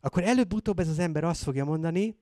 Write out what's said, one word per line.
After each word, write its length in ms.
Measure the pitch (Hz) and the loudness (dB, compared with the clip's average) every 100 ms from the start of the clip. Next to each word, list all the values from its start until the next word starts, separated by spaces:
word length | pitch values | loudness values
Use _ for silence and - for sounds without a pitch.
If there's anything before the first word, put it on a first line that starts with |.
akkor 220 | 139 - | -2 0
előbb-utóbb 560 | 180 254 220 214 - 180 | 2 2 2 0 -2 -2
ez 100 | 170 | 0
az 100 | 156 | 0
ember 260 | 175 156 | 0 0
azt 180 | 160 165 | 0 -2
fogja 220 | - 135 | -2 -2
mondani 520 | 139 156 165 170 214 214 | 0 0 0 0 -2 -4